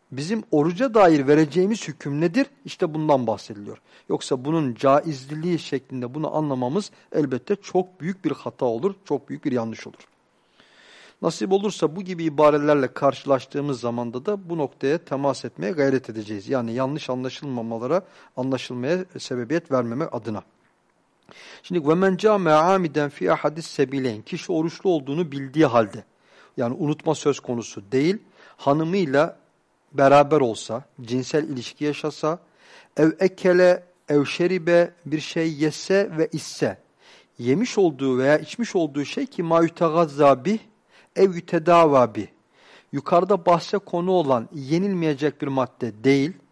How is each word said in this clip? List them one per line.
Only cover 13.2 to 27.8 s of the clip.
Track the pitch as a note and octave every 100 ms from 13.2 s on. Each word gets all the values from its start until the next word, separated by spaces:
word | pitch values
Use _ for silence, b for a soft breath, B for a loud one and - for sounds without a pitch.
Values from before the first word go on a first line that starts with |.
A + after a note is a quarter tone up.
| C#3 C3 - C#3+ C#3+ B2
zamanda | A#2+ A#2+ A#2 B2 E3+
da | G3+ F3
bu | E3
noktaya | C#3 - C3+ E3+
temas | - C3+ C#3 B2+ A#2+
etmeye | - F#3+
gayret | E3 C#3 C3 B2+
edeceğiz. | A2 G#2 G#2 A2
Yani | C3 A#2
yanlış | A#2+ C3 D3 -
anlaşılmamalara, | B2+ B2+ - D3 A#2+ A2+ A2+ B2 F3+ B B B -
anlaşılmaya | C3 C3 - B2 C3 F3+ - -
sebebiyet | - B2 A#2 E3 -
vermemek | B2+ A#2+ A#2+ E3
adına. | A#2 G#2+ G2+ - _ _ _ _ _ _ _ _ B B B
Şimdi, | - F3 C#3+
"Ve |
men | E3+ F#3+ F#3
câme | G#3+ G#3 E3
âmiden | D3+ F3 F#3+ E3 D3 C#3+
fî | - E3+
ahadis | D#3 D3 D#3 -
sebîleyn." | - C3 C#3 B2+ G#2
Kişi | - F3 -
oruçlu | E3 E3 - F#3+
olduğunu | D#3+ C3+ D3+ E3
bildiği | C#3 C3+ D3 D3
halde, | A#2 G#2+ A2 - _ b b b -
yani | A#2+ B2+
unutma | D3 D3+ D#3+ D3
söz | D3 C3
konusu | - A#2 G#2+ -